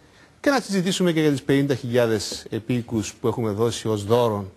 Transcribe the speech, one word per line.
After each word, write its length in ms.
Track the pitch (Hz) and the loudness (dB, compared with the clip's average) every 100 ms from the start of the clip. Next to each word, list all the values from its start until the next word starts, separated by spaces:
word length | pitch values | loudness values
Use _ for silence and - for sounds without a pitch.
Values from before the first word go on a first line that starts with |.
| _ _ - _ | _ _ -20 _
και 60 | 294 | 0
να 100 | 269 | 0
συζητήσουμε 520 | - 196 180 - 180 | 0 -2 0 0 2
και 100 | 160 | 2
για 100 | 156 | 2
τις 100 | 139 | 2
πενήντα 320 | - 139 139 127 | 2 2 2 -2
χιλιάδες 720 | 123 123 120 107 - - - | 0 2 2 0 -2 -10 -8
επίκους 640 | 113 - 123 113 113 101 | -8 -2 -4 -2 -4 -4
που 140 | - 117 | -4 -4
έχουμε 240 | 110 110 | -2 -2
δώσει 360 | 101 117 110 113 | 0 -2 -2 -4
ως 180 | 107 101 | -2 2
δώρο 460 | 120 120 101 98 | 2 2 -2 -6